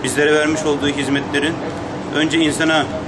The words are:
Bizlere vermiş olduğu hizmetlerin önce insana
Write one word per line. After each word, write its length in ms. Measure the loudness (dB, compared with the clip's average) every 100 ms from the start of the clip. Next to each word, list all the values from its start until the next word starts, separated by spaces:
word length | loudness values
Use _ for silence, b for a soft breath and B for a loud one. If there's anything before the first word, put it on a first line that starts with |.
Bizlere 300 | -2 2 4
vermiş 300 | 4 4 0
olduğu 240 | 0 0 0
hizmetlerin 640 | -2 0 0 0 -2 -2 -2 -6 -8 -8 -8 -4 0
önce 220 | 0 2
insana 480 | 2 2 2 2 0 -4